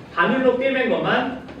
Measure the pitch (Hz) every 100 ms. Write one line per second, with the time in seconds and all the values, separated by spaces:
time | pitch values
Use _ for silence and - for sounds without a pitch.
0 | - - 185 262 262 240 269 269 233 156
1 | 160 233 254 - - -